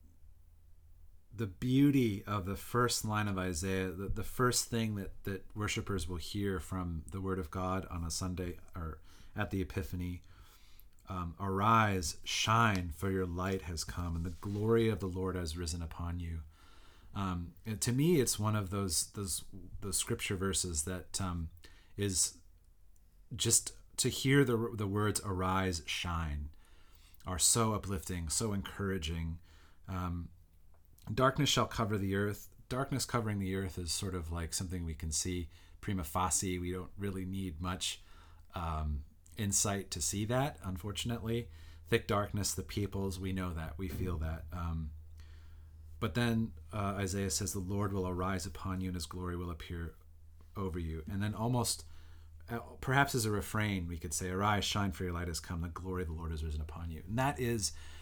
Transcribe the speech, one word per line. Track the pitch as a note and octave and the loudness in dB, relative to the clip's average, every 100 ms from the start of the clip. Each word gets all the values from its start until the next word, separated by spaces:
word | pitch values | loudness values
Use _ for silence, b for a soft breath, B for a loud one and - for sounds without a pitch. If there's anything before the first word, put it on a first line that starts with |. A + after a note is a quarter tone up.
| - - - - - - - - - - - - - G2+ | -20 -20 -20 -20 -20 -20 -20 -20 -20 -20 -20 -20 -12 -4
the | G#2+ | -4
beauty | F2 B2+ C3 C#3+ C3+ A#2 G2+ - | -2 4 8 10 8 6 2 0
of | G#2 F2+ | -2 0
the | F#2+ | -4
first | - A#2+ A#2+ - | 0 4 4 4
line | G#2+ G#2+ G#2 | 2 2 2
of | F#2 | 2
Isaiah, | F#2 E2+ F#2+ F#2+ F#2 | 0 0 0 2 0
the, | F2+ G2 | -2 -2
the | G#2+ | -2
first | G2+ - B2 A#2 - | -2 2 4 4 2
thing | A#2 A2 G2+ | 0 0 -2
that, | F2+ - G2+ | -4 -6 -4
that | G2 - | -4 -6
worshipers | G#2 G#2 A2+ - F#2+ E2 | -2 0 0 0 -2 -2
will | E2+ | -4
hear | - G2+ G2+ F2+ | -4 -2 0 -2
from | - F#2 F2 E2 - | -2 -2 -2 -4 -6
the | F#2+ | -4
Word | F#2+ F#2 | -2 -2
of | E2+ | -2
God | F#2+ F#2 F#2 - | -2 0 0 -2
on | F2 E2 | -4 -2
a | |
Sunday | - F#2 F2+ F2 E2+ - | -2 -2 -2 -4 -6 -8
or | F2+ D#2+ - B B B G2+ | -8 -8 -8 B B B -4
at | G2+ | 0
the | F#2+ | 0
Epiphany, | F2 G2 F2+ F2+ F2+ F2+ b b b b b b b - - | 0 -2 -4 -4 -4 -6 b b b b b b b -16 -8
um, | F#2 E2+ D#2+ | -4 -4 -4
"Arise, | G2 F#2+ A2 A2+ G#2+ F#2+ E2 - | -2 4 6 8 8 4 0 -4
shine, | - - - A2+ A2+ F#2+ F2 - | -4 0 4 6 6 4 0 -2
for | G2 | 0
your | F#2+ F#2 | 2 0
light | F2 F#2 - | 0 0 0
has | E2+ E2 | -2 -6
come, | - - E2+ E2+ | -6 -4 -2 0
and | F2+ | -2
the | E2+ | -4
glory | G#2 G#2 G#2+ A#2 A2+ | -4 0 6 6 6
of | F#2+ | 2
the | F#2+ | -2
Lord | F#2 F#2 F2+ | -2 -2 0
has | E2+ E2 | -2 -2
risen | E2 F2 | -4 -4
upon | E2 - E2+ F2 | -6 -6 -4 -4
you." | E2+ D#2+ D2+ b b b b b b | -4 -6 -8 b b b b b b
Um, | G2+ F#2+ F2 F2 - A2 | -4 -2 -2 -4 -8 -6
and | G#2+ | -2
to | B2 | 2
me, | B2+ D#3+ D#3+ | 4 6 6
it's | A#2 - | 4 4
one | G#2+ G#2+ | 2 2
of | F#2+ | 2
those, | G2+ G2 E2+ - G#2 | 0 0 0 -2 -4
those, | G2 - - G2 F2+ - | -4 -4 -6 -12 -10 -8
those | G2 - | -4 -2
scripture | - A2+ - F#2+ | 0 0 0 0
verses | G2 F#2 F2+ E2 | 2 2 0 0
that, | F#2+ F2+ - - | -2 -4 -4 -2
um, | F#2 F2 D#2+ - B B B - | 0 0 -4 -8 B B B -2
is | G2+ F#2 - - - - - - - - - - - A#2+ | 2 2 2 0 -20 -20 -20 -20 -20 -20 -20 -20 -10 0
just | A#2 - - - - - | 4 4 4 -12 -10 -2
to | B2+ | 0
hear | - C3+ C#3 C3+ | 2 6 8 8
the, | A2+ A#2 G#2+ | 4 2 0
the | G2+ | 0
words | G#2 G#2+ G2+ G#2 | 4 4 2 0
"arise, | F#2 F#2 F#2+ F#2+ E2 - | 0 2 4 2 0 -2
shine" | - F2 E2 D#2+ D2 D2 b b b b b b b - | -4 0 0 0 -2 -4 b b b b b b b -4
are | F2 | 2
so | - A#2+ A2 | 4 6 4
uplifting, | G#2 F2 F#2+ - F2+ E2 | 2 -2 -4 -2 -4 -2
so | - A2+ | 0 0
encouraging. | G2+ - - G2 F#2+ D#2 E2 E2 E2 b b b b - | 0 -4 -2 -2 0 -2 -2 -2 -4 b b b b -8
Um, | F#2 F2+ F2 E2 - - - - - - - - | -4 -2 -4 -6 -12 -20 -20 -20 -20 -20 -14 -4
"Darkness | G#2+ C3 C#3+ C#3 | 4 6 6 6
shall | C3 A2 | 6 4
cover | - G#2 G#2 | 2 2 2
the | G2 G2 | 2 4
earth." | G#2 G2 - - - | 2 0 -10 -14 -4
Darkness | B2+ C#3 C3 | -2 0 0
covering | - A#2+ G#2+ G2+ | 0 0 2 0
the | F#2 F#2+ | 0 0
earth | F#2+ - | -2 -4
is | E2+ | -4
sort | - G2 F2+ | -2 -2 -4
of | D#2+ | -2
like | E2 E2 | -4 -2
something | - F#2 F2+ E2 | -2 -2 -2 -4
we | |
can | D#2 E2 | -4 -2
see | D2+ F#2 F2+ E2 b b b | -2 0 -2 -4 b b b
prima | - F#2+ E2+ | -4 -2 0
facie. | F#2 F#2 - F#2+ F2+ | 0 2 2 0 0
We | F2 | -2
don't | F#2 F2 - | -4 -6 -6
really | G2+ F#2+ F#2 | -4 -4 -4
need | F#2+ F#2 D#2 | -4 -4 -4
much, | F2+ F#2+ - - B B B B B F#2 | -4 -2 -4 -6 B B B B B -6
um, | E2 D#2 D2+ D2 - - - - | -2 0 0 -2 -4 -16 -12 -4
insight | G2+ G2 G#2+ G2 F#2 | 0 2 2 0 -2
to | F2+ | -2
see | - G2 G#2+ | -2 0 2
that, | B2+ D3 - | 2 2 -2
unfortunately. | F#2+ F#2 G#2 G2 A#2+ A#2 A2+ A#2 A#2 B B B - | -6 -4 -4 -4 -2 -2 0 0 -2 B B B 2
"Thick | A2+ - | 2 4
darkness, | G#2 G2+ G2+ F#2 | 2 2 2 0
the | - | 0
peoples," | - G#2+ G2 F#2+ G2 F#2 | -2 -2 0 0 -2 -2
we | F#2+ | -2
know | F#2+ F2+ | 0 0
that, | D#2+ D#2+ D#2+ | -2 -4 -4
we | F#2 | -4
feel | - F2+ E2 | -2 0 0
that. | D#2 E2 - | 0 -2 -4
Um, | F2+ E2+ D#2+ D#2 - - - b b b b b b - - | -4 -2 -2 -2 -8 -14 -14 b b b b b b -14 -4
but | A2 A#2+ | -2 2
then, | A#2+ A2+ A2+ - - | 2 2 0 -4 -8
uh, | G#2+ G2+ G2+ | -2 -2 0
Isaiah | F#2+ G2 G2 | 0 2 0
says, | - G2 | 0 -2
"The | G2+ | -2
Lord | F2+ G2+ G2+ | 0 0 2
will | G2 F2+ | 2 0
arise | F2 F#2 F#2+ E2 | 0 0 0 -4
upon | - F#2+ F#2 | -6 -4 -2
you | F#2 | -2
and | F2+ | -2
his | E2 | -4
glory | F2+ F2+ F2 | -4 -4 -2
will | F2 | -4
appear | E2 - F2 E2 - - - - - - - | -6 -6 -6 -6 -8 -18 -18 -18 -18 -12 -4
over | F#2+ F2 | -2 -2
you." | E2 D#2+ D#2+ | -2 -4 -4
And | G2 | -2
then | G#2+ G#2+ | 0 0
almost, | A2+ B2 A2+ - - b b b b b - | 2 2 2 -2 -6 b b b b b -8
uh, | A#2 - - | -8 -8 -6
perhaps | - C3 C#3 | 2 4 6
as | C3 A2 | 4 2
a | |
refrain, | G2+ F#2 G#2+ G#2+ F#2+ E2+ | 2 0 2 2 2 -2
we | F2 | -4
could | - | -4
say, | - F#2 | -2 0
"Arise, | F#2 G#2 G2+ - | 2 4 4 2
shine, | G#2 G2 | 2 0
for | F2+ | 0
your | F2+ | -2
light | E2+ F2 | -2 -2
has | E2 | -4
come. | - F2 | -4 -4
The | E2+ | -4
glory | E2 F#2 F2+ | -4 -4 -2
of | E2+ | -2
the | D#2+ | -4
Lord | E2 | -4
has | D#2+ | -2
risen | D#2+ D2+ | -2 -2
upon | D#2 E2+ E2+ | -4 -6 -6
you." | D#2 E2 | -6 -2
And | A#2 | 2
that | C3+ C#3 | 2 2
is, | A#2+ A#2 G2 B B B | 0 2 0 B B B